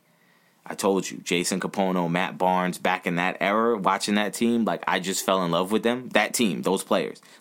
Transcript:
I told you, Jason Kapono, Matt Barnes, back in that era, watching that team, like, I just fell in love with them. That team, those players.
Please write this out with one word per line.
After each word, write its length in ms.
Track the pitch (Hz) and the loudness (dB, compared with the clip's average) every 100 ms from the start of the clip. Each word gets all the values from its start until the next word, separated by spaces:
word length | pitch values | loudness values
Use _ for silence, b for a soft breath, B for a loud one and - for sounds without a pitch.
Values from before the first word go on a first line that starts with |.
| b b b b b b - | b b b b b b -12
I 60 | |
told 340 | 82 98 95 - | -2 0 0 -2
you, 100 | - | -8
Jason 420 | - 87 90 95 | -2 -2 0 -2
Kapono, 500 | 90 - 95 92 85 | -2 -2 0 0 0
Matt 280 | 87 92 - | 0 -2 0
Barnes, 380 | 92 92 90 87 | 0 2 0 -2
back 300 | 92 92 92 | -2 -2 -2
in 80 | |
that 220 | 85 90 - | 0 -2 0
era, 400 | 92 107 113 113 | 0 2 2 2
watching 380 | 95 98 - 104 | 0 0 2 0
that 180 | 104 | 0
team, 300 | - 117 120 | 0 0 2
like, 180 | 104 85 - | 0 -2 -2
I 100 | 95 | -2
just 260 | 90 95 | -2 -2
fell 200 | - 95 | 2 2
in 80 | 90 | 2
love 180 | 85 92 | 0 2
with 140 | 107 | 0
them. 240 | 117 123 120 | 0 -2 0
That 260 | 107 107 | 2 2
team, 280 | - 110 65 | 2 0 0
those 200 | 90 95 | 0 -2
players. 400 | - 101 76 - B B | 0 0 0 -8 B B